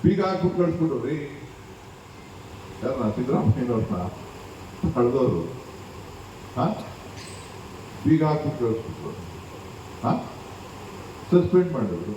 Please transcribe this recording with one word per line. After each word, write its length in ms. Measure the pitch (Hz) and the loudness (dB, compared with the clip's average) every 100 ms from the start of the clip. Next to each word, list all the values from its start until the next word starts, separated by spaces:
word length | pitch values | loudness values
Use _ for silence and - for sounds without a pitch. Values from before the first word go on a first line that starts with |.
ಬೀಗ 180 | - 190 190 | 6 6 4
ಹಾಕ್ಬಿಟ್ಟು 320 | 185 165 - | 2 2 4
ಕಳ್ಸ್ಬಿಟ್ರು 380 | 175 160 160 120 117 | 2 4 2 2 0
ರೀ. 100 | 156 143 - 127 - - - - - - - - - - - - - | -2 -4 -10 -14 -16 -16 -16 -18 -18 -18 -18 -16 -16 -14 -14 -14 -6
ಯಾರನ್ನ? 220 | - - 110 113 | -2 0 0 2
ಸಿದ್ದರಾಮಯ್ಯನವ್ರನ್ನ 840 | 123 156 110 107 123 113 104 92 90 - - - - - - - - - | 2 4 4 4 4 2 2 -2 -2 -6 -12 -14 -14 -14 -14 -2 0 4
ಕಳ್ದವ್ರು. 480 | 120 131 127 90 - - - - - - - - - - - - | 4 6 4 2 -2 -8 -12 -14 -14 -14 -14 -14 -14 -14 -8 0
ಹಾ? 80 | 160 214 - - - - - - - - - - - - 143 | 2 0 -6 -12 -12 -12 -12 -14 -14 -14 -14 -14 -14 -2 6
ಬೀಗ 180 | 156 156 | 6 6
ಹಾಕ್ಬಿಟ್ಟು 280 | 151 143 123 117 | 4 0 0 0
ಕಳ್ಸ್ಬಿಟ್ರು. 460 | 110 - - - - - - - - - - - - | 0 -2 -8 -8 -10 -12 -12 -14 -14 -14 -14 -14 -4
ಹಾ? 100 | 123 - - - - - - - - - - - - | 0 0 -2 -10 -12 -14 -14 -12 -14 -12 -12 -12 6
ಸಸ್ಪೆಂಡ್ 400 | 175 - 180 175 143 | 6 8 6 6 2
ಮಾಡಿದ್ರು. 380 | 104 87 98 | 0 -2 -4